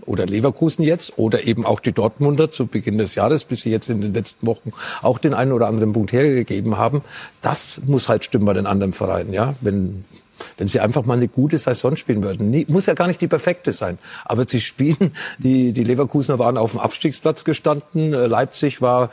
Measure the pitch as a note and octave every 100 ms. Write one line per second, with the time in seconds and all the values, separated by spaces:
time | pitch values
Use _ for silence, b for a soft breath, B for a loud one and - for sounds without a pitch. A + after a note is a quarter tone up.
0 | - G2 F#2 G2+ C3+ - D#3+ - D3+ F3
1 | - - A2+ A2+ A#2 A2+ A2+ G#2+ B2 A2
2 | G#2+ - C#3+ D3 D#3 - B2 G#2 G2+ G#2
3 | G2 - G#2+ D#3 - A#2+ A#2 A2 - A2
4 | G#2 G#2 G#2 - A2+ A2 A2+ B B B
5 | A#2 A#2+ D#3 A2 C3 A#2+ A2+ A2 A2 A2
6 | G2 A#2+ D3 B2+ A2+ G2+ A2 G2+ A2+ C#3+
7 | B B B - - D3+ - - C3 C3+
8 | - G#2+ - A#2 G#2 F#2+ G2+ G2 G2 -
9 | F#2+ F2+ F2 F#2+ B2 C3 A2+ G2 F#2 F#2+
10 | F#2+ - _ B B - G2+ A2 G#2 C#3+
11 | A#2+ B2 A#2+ - D3 D#3 - A#2+ B2+ D#3
12 | - G#2+ G2+ F#2+ G#2 C#3+ - E3 F#3+ F#3+
13 | F3 F3 E3+ D#3 - F3 - - F#2 F2+
14 | B B - A2+ B2+ B2 - - C#3+ D#3
15 | F#3 B B B C3 C3 B2 A#2 A#2 B2
16 | C3+ D3 C3+ B2+ A#2+ B2+ A2 A2 A2+ -
17 | D#3+ - D#3+ D#3 - D3 D#3 D3 - D#3+
18 | D#3 C#3 A#2+ A2+ C3+ - D3 - B2+ B2
19 | A#2+